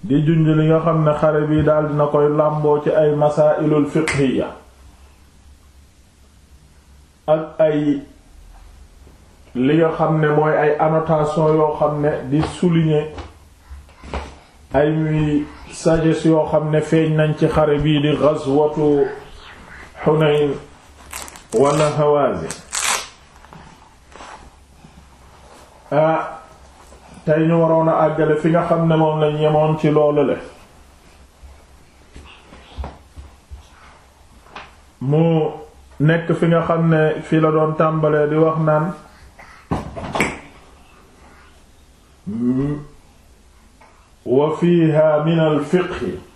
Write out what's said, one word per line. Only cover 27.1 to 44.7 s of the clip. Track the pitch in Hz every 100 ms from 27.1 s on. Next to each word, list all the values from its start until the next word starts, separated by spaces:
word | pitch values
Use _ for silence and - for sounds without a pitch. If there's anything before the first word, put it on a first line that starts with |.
| -
tey | - 156 160
ñu | 165
waroon | 160 160 160
a | 156
àggale | 156 151 156 151
fi | 165
nga | 165 160
xam | 165 165
ne | 160
moom | 156 156
lañ | 151 151
yemoon | 156 151 156 156
ci | 156
loolu | 151 147 147 131
le. | - - - - - - - - - - _ - - - - - _ - - - - - - - - 67 - - - - - _ - - - - - - _ - - - - - - - _
Mu | 131 151 165 160 151 - - - - -
nekk | 147 165 165 165
fi | 170
nga | 165 165
xam | 165 165
ne | 160 156 -
fi | - 160
la | 156
doon | 156 156 156
tàmbalee | 160 160 156 151 147
di | 156
wax | 160 160 156
naan, | 151 165 - - - - - - - - - - - - - - - - - - - - - - - - - - - - - - _ _ _ - 110 123 131 143 147 143 - - - - - - _ - _ - _ _ _
"Wa | 117 127 151 156
fiha | 175